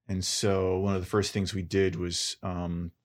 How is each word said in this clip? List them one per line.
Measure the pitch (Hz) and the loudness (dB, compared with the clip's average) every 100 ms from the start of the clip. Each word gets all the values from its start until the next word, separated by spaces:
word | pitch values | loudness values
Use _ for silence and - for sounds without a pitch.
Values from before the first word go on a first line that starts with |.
| - | -6
And | 95 - | -4 -2
so | - 101 95 92 92 | 0 2 4 2 2
one | 101 | 2
of | 95 | 0
the | 92 | 0
first | 104 98 | 0 2
things | 104 92 | 0 -2
we | 95 | -4
did | 85 98 95 82 | 0 2 2 2
was, | 87 87 - - | -4 -4 -4 -6
um, | 95 87 87 85 85 - | -6 -4 -4 -4 -6 -10